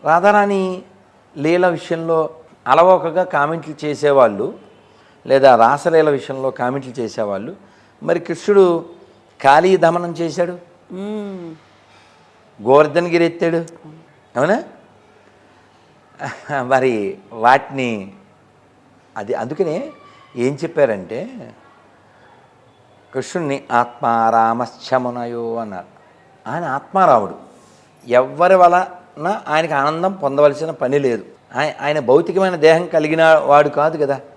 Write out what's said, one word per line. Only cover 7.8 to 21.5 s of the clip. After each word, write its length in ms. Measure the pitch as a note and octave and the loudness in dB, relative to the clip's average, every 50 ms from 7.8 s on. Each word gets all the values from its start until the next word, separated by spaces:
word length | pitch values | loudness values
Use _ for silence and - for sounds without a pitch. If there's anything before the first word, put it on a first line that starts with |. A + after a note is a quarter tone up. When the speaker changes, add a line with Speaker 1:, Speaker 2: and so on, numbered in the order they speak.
| _ _ _ _ - | _ _ _ _ -4
Speaker 1:
మరి 160 | D#3 E3+ E3+ | -4 -4 -4
కృష్ణుడు 680 | E3+ - E3+ D#3 - - G#3 G3+ F#3+ F3+ E3+ E3 D#3+ - - - - _ _ _ _ _ _ _ - | -4 -8 -12 -8 -2 2 4 4 6 4 2 -2 -4 -10 -20 -20 -20 _ _ _ _ _ _ _ 4
కాళీ 340 | C3+ C#3 D#3 E3+ F#3+ F#3+ F3 | 6 6 6 6 4 2 4
దమనం 340 | D#3+ E3 E3 F3 F3 E3+ | 4 2 2 0 -4 -6
చేశాడు, 460 | E3+ D3+ E3+ E3 D3 F#3 F3 F3 F3+ F3 - _ _ _ _ _ | -8 -6 -6 -6 -2 -4 -4 -4 -4 -12 -16 _ _ _ _ _
Speaker 2:
మ్మ్. 640 | - F#3 G3 G#3 G#3+ G#3+ G#3 G3+ G3 F#3 F3 E3 D#3+ D#3+ _ _ _ _ _ _ _ _ _ _ _ _ _ _ _ _ _ _ _ _ G#2 | -14 -12 -12 -10 -10 -10 -10 -12 -12 -14 -14 -16 -18 -20 _ _ _ _ _ _ _ _ _ _ _ _ _ _ _ _ _ _ _ _ 0
Speaker 1:
గోవర్ధనగిరి 600 | A2+ C3 C#3+ D3+ D3+ C#3+ E3+ F3 F3 E3 E3+ E3+ | 4 4 4 4 4 2 -2 -2 0 0 2 2
ఎత్తాడు, 320 | E3 E3 E3+ - E3 E3 E3 E3 E3 - - - D#3 D#3 - _ _ _ _ _ _ _ A#2+ | 0 0 -2 -2 -2 -2 -2 -4 -6 -14 -20 -20 -20 -20 -20 _ _ _ _ _ _ _ -2
అవునా? 240 | C3+ E3 G#3 C4 F4+ - - - _ _ _ _ _ _ _ _ _ _ _ _ _ _ _ _ _ _ _ _ _ _ _ _ _ _ _ _ - C#3+ - - - - D3 C#3 | 0 0 0 -2 -4 -10 -20 -20 _ _ _ _ _ _ _ _ _ _ _ _ _ _ _ _ _ _ _ _ _ _ _ _ _ _ _ _ -12 -12 -12 -14 -12 -8 -6 -6
మరి 560 | B2+ B2 C3+ C3 C3 C3 A#2+ G#2+ G2+ F#2+ F#2+ - _ - - | -2 0 0 2 2 0 0 -2 -4 -6 -8 -10 _ -20 -12
వాటిని 800 | A2+ A2 A#2+ C3 C#3 C#3 - C#3+ C3+ C3 A#2+ A2+ G#2 F#2+ G2 - - _ _ _ _ _ _ _ _ _ _ _ _ _ _ _ _ _ _ _ - | 0 4 4 4 4 2 -4 -8 -6 -4 -4 -4 -6 -8 -12 -18 -20 _ _ _ _ _ _ _ _ _ _ _ _ _ _ _ _ _ _ _ -14
అది 160 | G#2 G#2 B2+ | -8 -8 -6
అందుకనే 580 | - - B2 D3+ D3+ G3 E3 D3+ F#3+ C#4 D#4 D4 - - - _ _ _ _ _ | -6 -6 -8 -4 -4 -4 -4 -4 -6 -8 -10 -14 -20 -20 -20 _ _ _ _ _
ఏం 220 | B2 A#2+ C3 D3 C#3+ E3 | -2 -2 -2 -2 -4 -8
చెప్పారంటే 880 | D#3+ E3+ D#3+ C#3+ B2 G#2+ G2 F#2 F2 A2 A#2+ F3+ A#3+ C4+ A#3 D3 A#2 | -6 0 2 2 2 2 -4 -6 -10 -10 -12 -12 -12 -16 -18 -20 -20